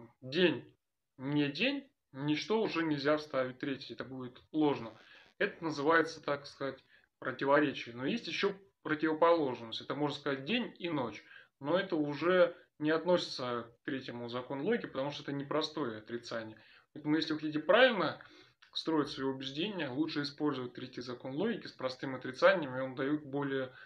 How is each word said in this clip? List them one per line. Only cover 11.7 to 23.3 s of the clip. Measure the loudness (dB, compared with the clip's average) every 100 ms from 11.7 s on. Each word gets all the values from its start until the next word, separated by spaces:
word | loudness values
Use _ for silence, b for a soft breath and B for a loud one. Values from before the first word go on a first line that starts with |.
| 0
это | 2 0
уже | 0 0 4 6 6 B -16 -4
не | 2
относится | 2 4 2 2 -4 -4 -4 -6 -10
к |
третьему | -6 -6 -6 -8 -6
закону | -6 -6 -4
логики, | 0 0 -2
потому | -4 -4
что | -4
это | -6
непростое | -6 -2 -2 -2 -2 -4 -6
отрицание. | -8 -8 -6 -8 -8 -14 B B B
Поэтому, | -8 0 0
если | 2
вы | -2
хотите | -2 -2
правильно | 4 8 8 6 0 -4 B B B B -14
строить | -8 0 0 0
свои | -2 -4
убеждения, | -4 -6 -4 -4 -4 -4
лучше | -2 -2 -2
использовать | -4 -2 -2 0 -4
третий | -8 -10 -10
закон | -10 -10 -8
логики | -4 -2 -2 -8
с |
простым | -8 -6 -6 -8
отрицанием, | -6 -8 4 6 6 2
и | -4
он | -4
даёт | -2 -2 -2
более | -2